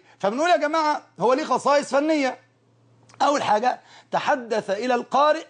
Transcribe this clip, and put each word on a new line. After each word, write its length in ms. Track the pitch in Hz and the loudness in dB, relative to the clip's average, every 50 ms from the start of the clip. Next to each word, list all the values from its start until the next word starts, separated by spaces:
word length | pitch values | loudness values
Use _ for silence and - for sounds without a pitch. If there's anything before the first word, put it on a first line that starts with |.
| _ _ - _ | _ _ -12 _
فبنقول 300 | - 196 220 262 320 349 | -4 -4 -2 0 2 2
يا 80 | 349 | 2
جماعة 440 | 302 294 294 311 320 311 302 294 285 - _ _ - | 2 0 -2 -2 0 0 0 -2 -4 -8 _ _ -2
هو 140 | 175 233 262 | 0 0 2
ليه 100 | 277 311 | 0 0
خصائص 460 | - 262 233 - 254 285 285 277 - | -2 -2 0 2 2 2 2 0 0
فنية. 480 | 247 277 294 311 320 302 269 254 254 - _ _ _ _ _ _ _ _ _ _ _ _ _ _ - _ | -2 0 2 2 0 0 0 -2 -4 -8 _ _ _ _ _ _ _ _ _ _ _ _ _ _ -6 _
أول 220 | - 285 294 262 - | 0 0 0 0 0
حاجة، 360 | - 208 214 233 254 - - _ - - - - _ | 0 0 0 0 -2 -2 -4 _ -20 -20 -20 -14 _
تحدث 580 | - 170 - - 294 269 240 220 226 214 208 - | -6 -4 0 0 -2 -2 -2 -4 -4 -4 -2 -4
إلى 260 | 190 208 240 254 247 | -6 -4 -2 -2 -2
القارئ 500 | 240 233 - - 262 294 302 302 320 320 | -2 -2 -2 2 2 4 4 2 0 -4